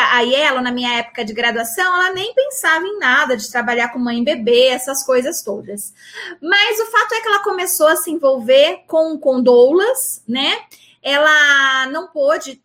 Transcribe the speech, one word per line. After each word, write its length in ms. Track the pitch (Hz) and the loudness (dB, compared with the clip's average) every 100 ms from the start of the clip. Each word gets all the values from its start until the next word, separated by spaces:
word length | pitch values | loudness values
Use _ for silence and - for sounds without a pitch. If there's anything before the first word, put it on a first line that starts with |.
| 226 | 4
Aiello, 500 | 240 240 269 302 262 | 2 2 2 2 0
na 100 | 247 | -2
minha 260 | 247 247 240 | -4 -2 -4
época 260 | 233 - | -6 -8
de 80 | 214 | -8
graduação, 540 | 220 233 226 233 - 370 | -4 -2 -2 -4 -2 0
ela 280 | 359 370 | 0 0
nem 200 | 370 427 | -2 -4
pensava 520 | 523 571 - 330 320 381 | -2 -2 -2 0 0 -2
em 140 | 415 | -2
nada 380 | 262 269 277 240 | 0 2 0 -2
de 120 | - | -4
trabalhar 440 | 247 233 240 240 | -4 -2 -2 -2
com 60 | 247 | -2
mãe 200 | 240 233 | -4 -2
e 60 | 240 | -2
bebê, 420 | 262 220 240 262 | -2 2 4 4
essas 380 | 247 - 269 - | 2 -4 -6 0
coisas 360 | 254 269 - | 0 0 -6
todas. 520 | 214 202 202 208 - - - - 381 - | -8 -10 -10 -14 -14 -18 -20 -18 -16 -10
Mas 360 | 311 403 440 427 | -2 0 2 -2
o 60 | 440 | -2
fato 260 | 440 494 | -2 -2
é 80 | 453 | -4
que 60 | 440 | -2
ela 120 | 403 | -2
começou 440 | 415 381 359 - 311 | -2 -4 -4 2 2
a 80 | - | 2
se 160 | 349 | -2
envolver 720 | 320 277 262 226 269 311 - - | -2 0 0 4 4 4 0 -2
com, 300 | 320 320 311 | 0 0 -2
com 240 | 277 254 | 0 2
doulas, 800 | 247 240 254 349 440 523 - - - | 4 6 6 4 2 -2 -6 -8 -8
né? 320 | 254 294 440 - - _ _ | -4 -2 -4 -8 -20 _ _
Ela 840 | 269 285 302 302 285 277 269 262 262 | -2 2 4 4 4 4 2 0 -2
não 160 | 311 370 | -6 -8
pôde, 520 | 302 277 320 269 254 | -2 0 0 -4 -14